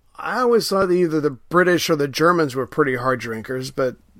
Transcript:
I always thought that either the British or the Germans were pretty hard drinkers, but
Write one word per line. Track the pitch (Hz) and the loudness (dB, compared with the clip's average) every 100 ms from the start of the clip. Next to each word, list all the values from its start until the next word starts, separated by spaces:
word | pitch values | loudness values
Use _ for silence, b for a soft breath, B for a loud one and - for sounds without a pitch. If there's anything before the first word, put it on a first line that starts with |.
| _ - | _ -12
I | - 208 | -8 -2
always | 247 233 - | 2 2 2
thought | 196 190 | 0 2
that | 180 | 2
either | 170 156 | 2 0
the | 147 | -2
British | 127 - 175 180 170 - | -4 -2 2 4 2 2
or | 156 | 0
the | 139 | 0
Germans | 127 165 175 151 127 | 2 2 4 0 -2
were | 120 | -4
pretty | - 143 127 | 0 0 0
hard | 127 127 | -2 -4
drinkers, | 117 113 110 131 131 | -4 -8 -8 -8 -6
but | 135 127 113 _ | -2 -2 -4 _